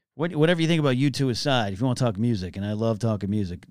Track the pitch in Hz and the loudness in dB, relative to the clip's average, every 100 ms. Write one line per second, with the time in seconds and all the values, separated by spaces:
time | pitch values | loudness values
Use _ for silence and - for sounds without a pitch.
0 | _ - 170 151 160 170 160 170 143 127 | _ -6 -4 2 2 4 2 2 2 2
1 | 143 120 135 110 147 127 101 95 127 120 | 0 0 0 0 0 0 0 -2 -2 0
2 | 123 95 120 107 90 98 101 107 113 107 | 0 0 0 0 -4 -6 -4 -2 -2 0
3 | 113 104 98 107 92 87 - | -2 -2 -2 -2 -4 -8 -14